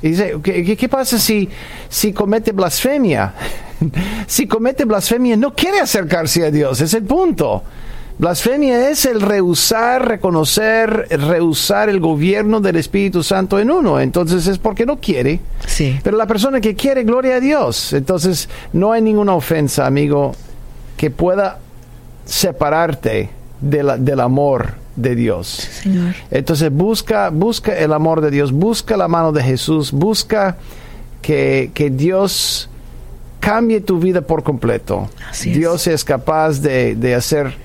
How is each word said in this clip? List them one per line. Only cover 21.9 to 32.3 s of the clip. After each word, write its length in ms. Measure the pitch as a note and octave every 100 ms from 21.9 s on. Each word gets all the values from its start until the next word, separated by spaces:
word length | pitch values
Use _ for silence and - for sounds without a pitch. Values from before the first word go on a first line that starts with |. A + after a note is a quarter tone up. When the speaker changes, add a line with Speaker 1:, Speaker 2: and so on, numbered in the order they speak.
| - - -
Speaker 2:
separarte 1040 | - - F3+ C#3+ D3 D#3 E3+ C#3+ - G#2+ G#2 - - -
de 220 | C3+ D3
la, 160 | C#3 B2+
del 220 | C3 C#3
amor 540 | B2 C3 C#3+ C3 G#2+ - - -
de 180 | A#2+
Dios. 320 | A#2+ A#2 F#2 F2
Speaker 1:
Sí, 340 | - - - G3+
Señor. 240 | F#3 F3 F3+ -
Speaker 2:
Entonces 400 | C3+ C3+ D#3 D#3+
busca, 560 | C#3 F#3+ A3 - G#3+ G3
busca 480 | D#3 G3+ A3+ - F3
el 160 | D#3
amor 280 | D3+ D#3+ D#3+
de 80 | D3+
Dios, 220 | C#3+ C#3+
busca 440 | C3+ G3 A#3 - G#3+
la 120 | F3
mano 240 | E3+ E3
de 100 | D3+
Jesús, 500 | B2+ C3 - D#3 C#3
busca 640 | C#3 F#3 G#3+ - G#3+ G3 F3+ - - - - - -
que, 500 | - D3 C3+ C3+ B2+
que 160 | - D3
Dios 800 | C3 D#3 F#3+ G3